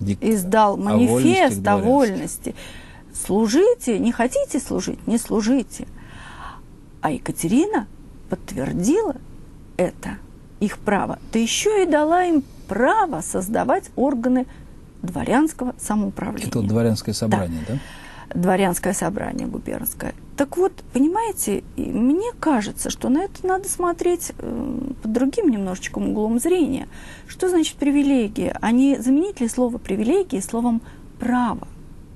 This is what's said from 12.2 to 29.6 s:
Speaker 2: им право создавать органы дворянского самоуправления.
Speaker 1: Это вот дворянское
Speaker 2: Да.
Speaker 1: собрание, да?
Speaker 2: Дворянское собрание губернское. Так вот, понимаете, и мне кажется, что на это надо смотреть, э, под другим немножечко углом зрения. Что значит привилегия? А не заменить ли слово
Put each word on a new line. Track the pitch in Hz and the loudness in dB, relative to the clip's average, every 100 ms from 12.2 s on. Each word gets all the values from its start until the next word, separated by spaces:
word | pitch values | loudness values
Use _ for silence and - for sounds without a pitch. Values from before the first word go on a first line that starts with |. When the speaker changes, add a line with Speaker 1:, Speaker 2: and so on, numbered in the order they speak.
Speaker 2:
им | 359 311 - - - | 4 2 0 -8 -6
право | 196 269 440 359 190 | 2 4 4 2 -2
создавать | - 196 185 202 214 370 - - | -4 -4 -2 0 2 0 -2 0
органы | 269 247 247 254 247 - - - - - | 0 2 2 2 0 -8 -18 -20 -20 -10
дворянского | 180 170 - 233 311 - 247 - | -8 -4 2 2 2 0 -6 -6
самоуправления. | - 214 196 - 190 - - | -2 0 0 -4 -6 -6 -4
Speaker 1:
Это | 120 | 0
вот | 101 | 2
дворянское | 110 117 107 - | 2 2 0 -2
Speaker 2:
Да. | 104 | -2
Speaker 1:
собрание, | 113 107 90 80 90 | 0 0 0 -6 -6
да? | 139 - - - - - | -6 -8 -16 -18 -18 -8
Speaker 2:
Дворянское | - 180 185 196 175 185 | -2 2 2 2 0 -2
собрание | 190 - - - - - | -2 -4 -4 -6 -6 -6
губернское. | - - 53 - - - - - - | -8 -8 -8 -8 -8 -10 -10 -6 -4
Так | 277 349 | -2 0
вот, | 381 - - | 0 -2 -4
понимаете, | 247 302 403 453 381 - 196 - - | 0 2 2 -2 -4 -4 -4 -6 -8
и | |
мне | 76 208 247 330 466 - | -4 0 2 2 0 -2
кажется, | 320 247 202 - - | 0 2 0 -6 -6
что | 180 220 | -2 0
на | 285 | 0
это | 392 - 370 | 0 -4 -2
надо | 381 392 | -2 -2
смотреть, | - 349 339 359 349 - - | -2 -2 0 0 0 -4 -10
э, | 233 233 - - - - | -8 -6 -4 -4 -6 -6
под | 220 | -2
другим | 226 269 466 349 | 0 0 2 2
немножечко | 214 190 185 - 208 | 2 -2 -6 -6 -4
углом | 196 208 214 233 | -2 0 0 0
зрения. | 330 359 262 - - - - - - | 2 2 2 -2 -6 -14 -16 -18 -16
Что | - 370 | -4 2
значит | 349 302 - | 2 2 0
привилегия? | 285 285 285 269 208 202 - - | 2 4 4 4 2 -2 -4 0
А | 208 | 2
не | 240 277 269 | 6 6 4
заменить | 233 277 403 403 | 4 4 2 0
ли | 233 | -2
слово | - | 0